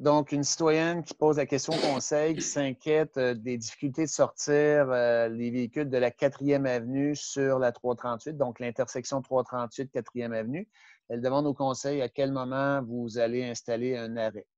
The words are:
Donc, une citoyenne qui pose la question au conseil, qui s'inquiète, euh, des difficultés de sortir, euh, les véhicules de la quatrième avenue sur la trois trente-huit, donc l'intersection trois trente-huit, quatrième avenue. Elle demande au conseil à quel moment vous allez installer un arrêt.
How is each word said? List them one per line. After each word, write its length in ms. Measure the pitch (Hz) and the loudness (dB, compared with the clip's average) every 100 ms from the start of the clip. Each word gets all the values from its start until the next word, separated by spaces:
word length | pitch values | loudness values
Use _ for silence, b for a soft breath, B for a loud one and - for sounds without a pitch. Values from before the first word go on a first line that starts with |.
Donc, 300 | 135 147 147 | 4 4 2
une 100 | 143 | 0
citoyenne 580 | 143 - 160 156 165 175 | 0 2 2 4 2 -2
qui 100 | - | -6
pose 220 | - 151 147 | 0 2 4
la 100 | 135 | 0
question 260 | 139 - | -2 -2
au 60 | 160 156 | 0 0
conseil, 400 | 135 - 151 156 | 0 0 0 0
qui 80 | 156 | -2
s'inquiète, 720 | - 147 139 127 - 156 156 - | -4 -2 -2 -4 0 2 2 0
euh, 180 | 127 | 0
des 220 | 120 113 120 | 0 -4 -6
difficultés 480 | 113 - 147 135 | -6 -6 -6 -2
de 60 | 156 | -2
sortir, 760 | - 139 - - 147 147 147 135 | 2 0 0 2 4 6 6 4
euh, 380 | 127 120 117 117 | 4 4 4 2
les 220 | 113 120 | 0 -2
véhicules 380 | 123 120 151 147 | -2 -2 -2 0
de 100 | 127 | 2
la 120 | 123 | 2
quatrième 560 | - 143 135 139 143 139 | 2 0 2 2 2 2
avenue 480 | 123 117 135 143 147 | 0 -2 0 0 -2
sur 420 | - - 135 131 | -4 0 2 4
la 100 | 127 | 2
trois 220 | 117 123 117 | 0 -4 -2
trente-huit, 400 | 123 117 - 156 | -4 -6 -6 -4
donc 220 | 127 113 | -4 -2
l'intersection 600 | 123 117 123 131 120 139 | -6 -4 -4 -4 -4 -6
trois 200 | 131 131 | -2 -2
trente-huit, 460 | 127 123 120 - 131 | 0 -4 -6 -6 -6
quatrième 420 | 131 113 120 117 | -6 -8 -8 -6
avenue. 360 | 113 110 147 220 b b b _ | -4 -4 -6 -8 b b b _
Elle 120 | 117 | -4
demande 260 | 123 135 147 | 0 0 0
au 80 | |
conseil 480 | 135 139 127 139 143 | -2 -2 -2 -4 -2
à 60 | 123 | -4
quel 220 | - 139 | -2 -2
moment 500 | 135 127 131 139 139 | -2 -4 -2 0 0
vous 360 | 117 120 120 110 | -2 -6 -6 0
allez 260 | 113 120 | 0 0
installer 520 | 123 117 - 117 123 127 | -4 -6 -4 -2 -2 -4
un 200 | 113 113 | -6 -4
arrêt. 300 | 110 104 - | -4 -4 -16